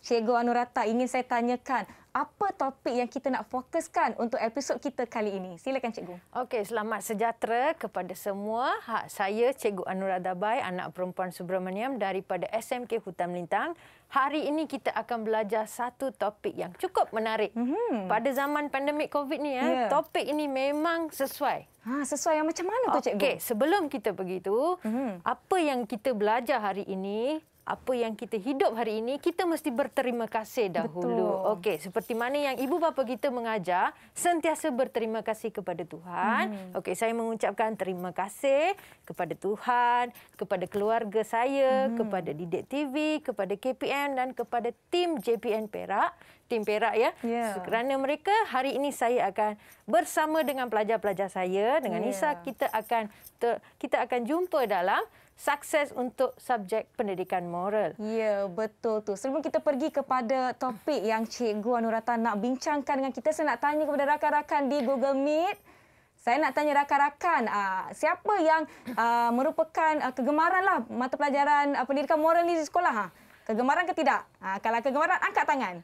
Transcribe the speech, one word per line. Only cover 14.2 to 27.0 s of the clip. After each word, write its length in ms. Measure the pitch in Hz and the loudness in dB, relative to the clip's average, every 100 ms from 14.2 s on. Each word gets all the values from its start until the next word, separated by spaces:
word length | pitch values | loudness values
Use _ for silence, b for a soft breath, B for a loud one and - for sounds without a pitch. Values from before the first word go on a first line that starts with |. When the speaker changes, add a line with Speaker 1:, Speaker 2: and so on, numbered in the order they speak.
| 269 302 247 | 2 0 0
Speaker 2:
ini 160 | 302 311 | -2 -2
kita 240 | 269 - | -4 -4
akan 320 | 214 220 233 | -4 -4 -4
belajar 480 | 220 220 208 220 214 | 0 0 0 -2 -4
satu 400 | - 240 - 262 | -6 -8 -4 -6
topik 480 | - 202 208 208 - | -2 -4 -4 -8 -6
yang 160 | 175 175 | -8 -6
cukup 320 | 370 440 - | -2 0 0
menarik. 400 | 220 220 220 214 | 0 -2 0 0
Speaker 1:
Mhm. 560 | 226 240 349 480 254 190 | 0 -2 0 0 -2 0
Speaker 2:
Pada 160 | 214 240 | 2 2
zaman 400 | 262 277 294 294 | 0 0 0 -2
pandemik 400 | 269 277 294 294 | -2 -2 0 -2
covid 240 | 285 277 302 | -2 -2 -4
ni, 160 | 294 | -2
eh, 320 | 254 247 254 226 | 0 0 2 2
Speaker 1:
Ya. 0 | |
Speaker 2:
topik 400 | 285 320 359 226 | 2 2 -2 0
ini 240 | 302 302 | -2 -2
memang 640 | 262 269 294 320 330 320 | 0 0 0 0 0 -2
sesuai. 560 | - 269 - 285 156 - _ 220 | -4 -4 0 -2 -2 -6 _ -6
Speaker 1:
Ha, 160 | 277 269 | -4 -2
sesuai 320 | 294 339 311 | -2 2 2
yang 80 | 311 | 2
macam 160 | 320 349 | 0 -2
mana 120 | 453 480 | 0 2
tu, 160 | 285 - | 2 2
Cikgu? 160 | 202 | 2
Speaker 2:
Okey, 140 | 285 160 | 0 0
sebelum 480 | - 214 285 403 302 | -2 0 4 4 2
kita 320 | 269 220 190 | -2 -2 -2
pergi 240 | 185 185 | -4 -4
tu, 400 | 185 214 311 359 | 0 2 2 0
Speaker 1:
Mhm. 400 | 220 233 269 180 | -2 -2 -4 -4
Speaker 2:
apa 360 | - - _ 370 | -4 -4 _ 2
yang 240 | 302 254 240 | 2 0 -2
kita 320 | 233 269 226 | -2 -2 2
belajar 400 | 208 233 240 262 | 2 2 2 0
hari 320 | 208 190 - | 0 -4 -4
ini, 480 | 190 | -6